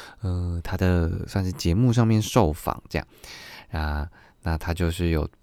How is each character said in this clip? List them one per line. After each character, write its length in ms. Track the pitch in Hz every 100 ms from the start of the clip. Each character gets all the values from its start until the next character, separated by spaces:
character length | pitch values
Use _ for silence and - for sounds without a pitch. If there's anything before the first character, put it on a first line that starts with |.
| - -
呃， 400 | 92 90 87 85
他 120 | - 92
的 500 | 92 87 82 90 -
算 160 | 98
是 80 | 92
节 200 | - 87
目 180 | 92 123
上 120 | 117 113
面 140 | 110
受 320 | 104 127 85
访 300 | 78 - - -
这 100 | 80
样， 80 | - - - - - - -
啊， 380 | 80 76 73 73 - - _
那 160 | 85 80
他 160 | -
就 160 | 85 85
是 200 | 87 85
有 180 | 78 78 -